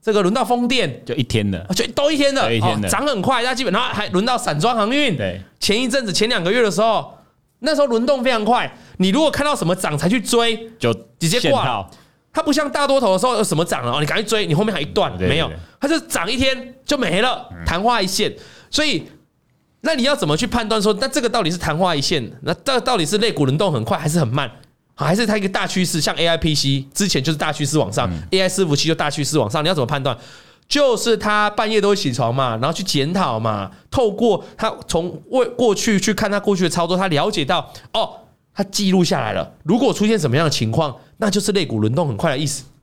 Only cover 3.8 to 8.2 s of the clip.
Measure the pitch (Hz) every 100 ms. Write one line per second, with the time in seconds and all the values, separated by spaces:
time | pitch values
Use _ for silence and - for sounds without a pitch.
3.8 | 254 - 208 196 226 247 - 147 202 240
4.8 | 208 269 285 147 98 90 - _ - 208
5.8 | 254 269 233 175 220 240 170 233 220 170
6.8 | 220 202 143 - _ _ _ _ 269 294
7.8 | 285 233 247 277